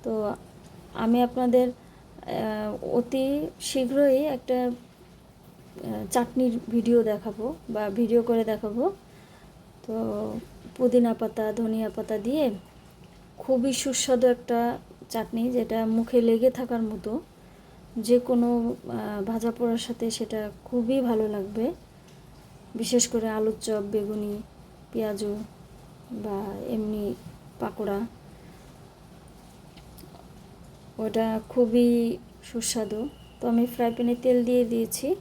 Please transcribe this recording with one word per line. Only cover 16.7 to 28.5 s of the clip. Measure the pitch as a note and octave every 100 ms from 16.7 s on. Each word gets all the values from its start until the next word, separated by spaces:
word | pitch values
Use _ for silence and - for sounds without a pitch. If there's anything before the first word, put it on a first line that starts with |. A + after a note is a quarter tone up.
| A#3
মতো। | A3+ G#3+ F#3+ B3+ F#4 - - - - - - -
যে | G#3+ B3
কোনো, | A#3+ B3 A#3+ A#3+ A#3 - -
আহ, | A#3 G#3+ G#3
ভাজা | G3+ A3+ A#3
পোড়ার | A3+ A#3+ A#3
সাথে | A#3 A#3 A3+
সেটা | A3 A3 A3 G#3 G3 -
খুবই | B3 A3+ C4+
ভালো | B3 A3 G#3+
লাগবে, | G#3 G3 G#3 A#3+ F4+ - - - - - - - - - G#3+
বিশেষ | A3+ B3 A#3+
করে | A#3 A3
আলুর | A3 A3 G#3+
চপ, | - G#3+ G3+
বেগুনি, | G#3+ G3+ G#3+ G#3 G#3 - - - - -
পেঁয়াজু | A3+ G#3+ G3+ G#3 G#3 A3 - - - - - -
বা | A#3 G#3 G3 G#3 G3 -
এমনি | A3+ G#3+ G#3+ G3+ - - - - -
পাকোড়া, | A#3 - G#3 G3+ A3+ - - - -